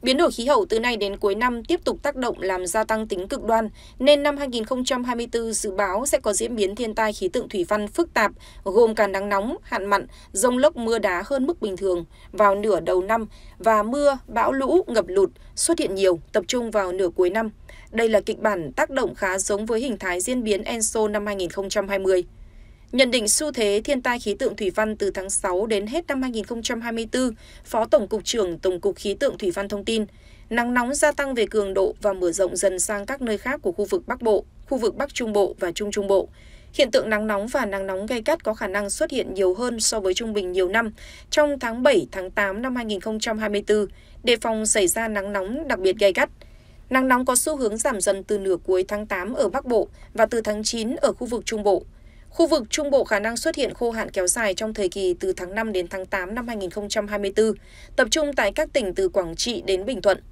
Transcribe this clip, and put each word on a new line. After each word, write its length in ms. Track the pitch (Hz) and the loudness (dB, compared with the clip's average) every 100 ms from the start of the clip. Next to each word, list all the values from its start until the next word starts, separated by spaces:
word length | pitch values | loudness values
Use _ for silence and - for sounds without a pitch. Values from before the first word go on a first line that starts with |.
Biến 160 | 240 262 | 2 4
đổi 140 | 330 | 4
khí 140 | - 240 | 2 2
hậu 200 | 269 180 | 4 4
từ 100 | 220 | 0
nay 180 | 240 233 | 0 0
đến 200 | 202 202 | -2 0
cuối 180 | 208 202 | 0 2
năm 280 | 247 240 | 0 -2
tiếp 160 | 220 349 | -2 0
tục 140 | - - | 0 -2
tác 120 | 285 262 | -4 -2
động 200 | 240 - | -4 -2
làm 280 | 185 185 180 | -4 -4 -2
gia 160 | 220 | 0
tăng 240 | 214 220 220 | 0 -2 -2
tính 200 | 185 190 | -6 -4
cực 160 | 254 | -4
đoan, 260 | 214 226 220 - - - | 2 2 2 -6 -20 0
nên 240 | 262 294 | 6 6
năm 140 | 285 285 | 4 0
hai 100 | 285 | -4
nghìn 180 | 233 220 | -4 -4
không 180 | 254 | -4
trăm 200 | 254 254 | -2 -2
hai 120 | 247 233 | -2 -4
mươi 120 | 233 | -2
tư 220 | 233 226 | -4 -2
dự 180 | 214 214 | -4 -4
báo 340 | 190 202 190 262 | -2 0 0 0
sẽ 140 | - | 0
có 140 | 220 | 0
diễn 220 | 202 226 233 | -2 -2 -2
biến 200 | 190 214 | -2 -2
thiên 200 | 233 214 | -4 0
tai 180 | 220 | -2
khí 140 | 208 185 | 0 -2
tượng 220 | - - | -2 -4
thủy 160 | 214 170 | -4 0
văn 200 | 208 208 | 0 -2
phức 260 | - 339 | -2 0
tạp, 180 | - 208 - - - | 2 0 -2 -20 -10
gồm 320 | 196 196 226 220 | 0 6 6 6
cả 120 | 202 | 2
nắng 220 | 190 202 | 2 0
nóng, 280 | 196 214 349 | 0 0 -6
hạn 240 | - 233 196 | -6 -4 0
mặn, 220 | 202 - - - | 0 0 -16 -10
dông 260 | - 247 247 | 0 2 4
lốc, 200 | 294 302 | 4 2
mưa 220 | 226 226 | -2 0
đá 240 | 214 180 202 | 0 -2 -2
hơn 200 | 277 269 | -2 0
mức 160 | 349 | -2
bình 160 | 220 185 | -4 -2
thường 280 | 196 175 170 - - | -2 -2 -4 -16 -16
vào 240 | 185 208 196 | 4 4 4
nửa 240 | 214 180 | 2 0
đầu 220 | 170 185 | 2 0
năm 260 | 190 226 220 - - - | 2 -2 -2 -12 -20 -2
và 260 | 220 220 | 2 4
mưa, 340 | 214 277 285 269 - | 2 2 2 2 -4
bão 240 | 226 240 | 0 0
lũ, 320 | 269 262 330 392 | 0 2 2 2
ngập 200 | 226 175 | 0 2
lụt 220 | 190 190 - - - | 2 2 0 -16 -4
xuất 240 | - 339 | 0 0
hiện 160 | 254 190 | 0 2
nhiều, 240 | 190 170 - | 2 2 -2
tập 100 | 220 175 | -4 -2
trung 240 | 254 233 | -4 0
vào 200 | 214 190 | -2 -2
nửa 180 | 185 180 | 0 -2
cuối 200 | 170 180 | 2 2
năm. 200 | 208 220 - - - - | 2 -4 -8 -20 -20 -8
Đây 180 | 220 226 | 0 4
là 120 | 214 | 4
kịch 180 | 190 - | 2 -2
bản 320 | 214 196 151 | 0 0 -4
tác 180 | 135 302 | -2 0
động 260 | 269 214 - | 0 -2 -2
khá 220 | 196 190 | -2 -2
giống 280 | - 202 220 | -2 -2 0
với 140 | 226 | -2
hình 180 | 269 196 | -2 -4
thái 240 | 190 180 | -4 -4
diễn 220 | 185 254 | -2 -2
biến 200 | 220 190 | 0 0
Enso 440 | 220 240 220 226 214 | -2 -2 -2 0 0
năm 180 | 208 208 | 0 -4
hai 100 | 196 | -4
nghìn 140 | 175 | -4
không 200 | - 196 | -4 -4
trăm 180 | 208 196 | -2 0
hai 120 | 196 | 0
mươi. 240 | 190 185 175 - - - - - - | 4 2 2 -12 -20 -20 -20 -20 -6
Nhận 200 | 247 254 | 2 4
định 160 | 254 208 | 4 2
xu 240 | - 302 | 0 0
thế 300 | 262 208 202 | 0 2 2
thiên 180 | 220 269 | 0 -2
tai 180 | 254 240 | 0 -2
khí 140 | 226 | -2
tượng 220 | 202 262 208 | -2 -2 0
thủy 140 | 202 | -2
văn 260 | 196 214 214 | 0 -2 0
từ 160 | 196 | -4
tháng 180 | 185 190 | -4 -6
sáu 360 | - 196 180 220 | -4 -2 0 0
đến 220 | 208 208 | -2 -2
hết 200 | 294 339 | -6 -4
năm 140 | 277 | -4
hai 100 | 262 | -2
nghìn 140 | 226 202 | -4 -6
không 160 | 233 | -6
trăm 200 | 226 233 | -4 -4
hai 100 | 233 | -4
mươi 160 | 226 226 | -6 -2
tư, 220 | 247 254 220 - - - | 0 0 -2 -16 -20 -4
Phó 200 | 233 226 | -2 4
Tổng 220 | 302 196 | 4 4
cục 180 | 214 - | -4 -2
trưởng 340 | 233 185 165 | -2 -2 0
Tổng 200 | 190 185 | 0 0
cục 160 | 196 185 | -2 -2
Khí 180 | 208 | -4
tượng 240 | 196 277 185 | 0 -2 0
Thủy 140 | 196 | -4
văn 160 | 170 202 | -2 -4
thông 180 | 208 196 | -6 -2
tin, 200 | 226 208 - - - - | -2 -2 -8 -20 -20 -4
nắng 240 | 226 240 | -2 0
nóng 220 | 247 240 285 | 0 0 2
gia 160 | 302 | 2
tăng 220 | 294 277 | 2 -2
về 120 | 240 202 | 0 0
cường 280 | 214 196 | 0 0
độ 220 | 190 190 - | 2 0 0
và 120 | 208 | -2
mở 180 | 190 180 | 2 0
rộng 240 | 165 185 - | 2 0 2
dần 240 | 196 185 | 0 0
sang 260 | - 208 202 | -2 -4 -4
các 160 | 277 | -4
nơi 160 | 247 202 | -2 -2
khác 220 | 247 285 | -2 -4
của 100 | 202 | -4
khu 140 | 170 202 | -2 -2
vực 220 | 185 - | -2 -2
Bắc 140 | - | -2
Bộ, 240 | 226 196 - - - | 2 2 0 -20 -4
khu 120 | 262 | -2
vực 180 | 220 185 | -2 -2
Bắc 180 | 285 | -6
Trung 200 | - 226 | -4 -2
Bộ 220 | 208 190 - | 2 2 0
và 120 | 180 | -6
Trung 200 | 170 208 | -4 -4
Trung 160 | - 98 | -4 2
Bộ. 200 | 98 - - - - - | 2 2 -10 -20 -20 -12
Hiện 180 | - 262 | 0 2
tượng 180 | 247 220 | 4 2
nắng 180 | 214 214 | -2 0
nóng 200 | 202 220 | -2 -2
và 180 | 285 226 | -2 -2
nắng 220 | 196 190 | -4 -4
nóng 180 | 190 214 | -6 -4
gay 160 | 254 220 | -2 0
gắt 180 | 330 | 0
có 100 | - | 0
khả 140 | 220 - | -4 -2
năng 220 | 196 202 | -2 -4
xuất 220 | - 311 | -2 -2
hiện 220 | 262 190 | -2 -4
nhiều 200 | 190 185 | 2 2
hơn 260 | 185 247 233 | 2 -2 0
so 200 | 214 220 | -2 0
với 140 | 185 | 0
trung 200 | 185 226 | -2 -2
bình 180 | 208 180 | -4 -2
nhiều 180 | 185 180 | 0 2
năm 220 | 220 226 - - - - | 2 0 -6 -20 -20 -2
trong 300 | - 294 277 | 2 2 2
tháng 240 | 240 226 | -4 2
bảy, 240 | 254 226 139 | 4 4 2
tháng 200 | 190 185 | -8 -6
tám 300 | 196 202 202 | -2 -2 -2
năm 140 | 254 247 | -4 -4
hai 100 | 226 | -4
nghìn 140 | 202 | -4
không 200 | 220 220 | -4 -4
trăm 200 | 233 220 | -4 -2
hai 100 | 214 | -2
mươi 140 | 208 208 | -2 2
tư, 220 | 214 196 - - - | 2 2 -6 -20 -6
đề 120 | 233 226 | 0 2
phòng 240 | - 220 214 | 2 -2 0
xảy 220 | 214 349 | 2 2
ra 200 | 233 226 | 2 -2
nắng 260 | 208 196 | -4 -2
nóng 340 | 202 190 262 311 | -4 -4 -6 -4
đặc 120 | 220 | 0
biệt 160 | 190 185 | 2 4
gay 140 | 202 | 4
gắt. 160 | 185 294 - - - - - - | 4 -2 -4 -20 -20 -20 -20 -2
Nắng 180 | 254 262 | 0 4
nóng 180 | 247 262 | 4 4
có 100 | 247 | 2
xu 220 | 311 302 | 0 -2
hướng 200 | 240 220 | -2 0
giảm 240 | 285 220 | -2 0
dần 220 | 190 196 | 0 0
từ 160 | 190 208 | -2 -2
nửa 160 | 190 175 | 0 -2
cuối 220 | - 185 190 | 2 0 0
tháng 180 | 208 214 | -4 -4
tám 280 | 196 180 | -4 -4
ở 160 | - 214 | 0 0
Bắc 160 | 247 262 | 0 0
Bộ 220 | 226 - - - | 0 0 -8 -14
và 120 | - 220 | 0 2
từ 160 | 240 | 2
tháng 220 | 220 214 | -2 -4
chín 320 | 214 233 214 311 | -4 -4 -4 0
ở 180 | 240 | 0
khu 140 | 196 247 | 0 -6
vực 180 | 233 - | -6 -4
Trung 180 | 214 | -2
Bộ. 200 | 208 190 - - - - - | 2 2 0 -20 -20 -20 -20
Khu 180 | - 320 | 2 4
vực 160 | 302 220 | 4 0
Trung 220 | - 285 | -4 2
Bộ 120 | 269 | 2
khả 160 | 240 208 | 4 0
năng 180 | 220 233 | 0 -2
xuất 180 | 320 320 | -2 -2
hiện 180 | 226 | -4
khô 180 | - 240 | 0 -2
hạn 180 | 226 - | -2 -4
kéo 160 | 196 180 | -2 0
dài 260 | 247 214 | 0 0
trong 200 | 185 220 | -2 -4
thời 160 | 214 190 | -2 -2
kỳ 260 | 196 190 175 | 0 -2 -2
từ 140 | 190 | -2
tháng 220 | 185 180 202 | -4 -4 -4
năm 160 | 226 | -2
đến 160 | 185 175 | -2 -4
tháng 180 | 196 185 | -8 -6
tám 300 | 196 185 226 | -6 -4 -6
năm 120 | 240 | -6
hai 100 | 220 | -6
nghìn 120 | 185 | -6
không 200 | 208 208 | -8 -4
trăm 180 | 220 208 | -4 -2
hai 120 | 208 | -4
mươi 140 | 202 - | -2 2
tư, 180 | 220 202 - - - - | 2 2 -8 -20 -6 0
tập 120 | 240 | 2
trung 220 | 320 294 | 2 0
tại 180 | 277 202 | 0 0
các 180 | 247 302 | 0 -2
tỉnh 220 | 285 202 175 | -2 -2 0
từ 140 | 190 | 0
Quảng 260 | 196 170 170 | 0 -2 -4
Trị 280 | 240 220 - | -4 -4 -2
đến 200 | 185 208 | -2 -2
Bình 160 | 233 | 0
Thuận. 200 | 202 185 - | 2 2 -2